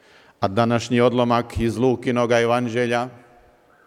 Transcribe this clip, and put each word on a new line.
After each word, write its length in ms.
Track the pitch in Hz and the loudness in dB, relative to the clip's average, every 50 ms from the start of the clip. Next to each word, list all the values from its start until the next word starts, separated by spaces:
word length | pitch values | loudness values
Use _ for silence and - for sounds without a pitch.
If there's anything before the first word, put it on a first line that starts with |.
| _ _ - - - _ _ - | _ _ -20 -20 -20 _ _ -4
A 80 | 120 101 | -4 -2
današnji 520 | 95 113 117 117 120 113 113 - 123 120 | 0 0 0 2 0 -2 -2 0 0 2
odlomak 580 | 120 123 120 123 120 120 120 117 120 120 - - | 2 2 2 2 0 2 0 0 -2 -4 -4 -4
iz 180 | 117 117 101 | -2 -2 -2
Lukinoga 640 | 107 127 131 120 117 - 127 120 123 120 113 120 117 | 0 0 0 0 0 -2 -4 -2 0 0 2 2 2
evanđelja 680 | 117 117 120 123 123 117 110 123 123 117 120 120 123 131 123 117 - - - - _ _ _ _ _ _ _ _ _ | 2 2 0 0 0 -2 -2 -2 -2 0 -2 -2 -4 -6 -10 -16 -20 -20 -20 -20 _ _ _ _ _ _ _ _ _